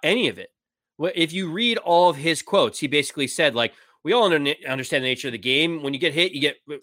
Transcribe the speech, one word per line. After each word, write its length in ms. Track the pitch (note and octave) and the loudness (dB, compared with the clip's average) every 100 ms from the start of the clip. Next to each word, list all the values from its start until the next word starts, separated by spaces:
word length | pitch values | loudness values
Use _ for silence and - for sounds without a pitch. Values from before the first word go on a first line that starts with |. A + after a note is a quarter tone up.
any 260 | D3+ A3+ D#3+ | 0 2 0
of 80 | F#2 | -4
it. 120 | F#2 _ _ _ _ - | -14 _ _ _ _ -6
Wh-, 140 | E3 - | -4 0
if 180 | D#3+ | -2
you 180 | F3+ F3+ | -2 -4
read 280 | F3 A#3+ A3+ | -2 -2 0
all 300 | E3+ E3+ F3+ | 2 4 4
of 80 | C#3+ | 2
his 240 | D#3+ D#3 | -2 -2
quotes, 380 | - G3 A#2+ - | 0 2 2 0
he 80 | C#3+ | -2
basically 400 | D3 C#3 - C3 | 0 -2 -4 -4
said, 280 | - D3+ A#2 | 0 2 2
like, 180 | A#2 - _ _ | -2 -4 _ _
"We 100 | D3+ | 0
all 180 | A#3+ G#3 | 2 4
under-, 220 | D#3 C#3+ D3 C3+ | 2 0 -4 -4
understand 340 | C3 B2+ C#3+ | -6 -2 -2
the 60 | B2+ | 0
nature 180 | B2+ C3+ | -4 -6
of 60 | |
the 40 | A#2 | -4
game. 440 | B2 C#3 E3+ E3 | 0 2 0 -2
When 120 | C#3 | -6
you 60 | C#3 | -2
get 140 | E3 | -2
hit, 180 | D3 F3+ | 0 -2
you 80 | C#3+ | 0
get, 180 | C#3+ - - D3 | -4 -4 -14 -4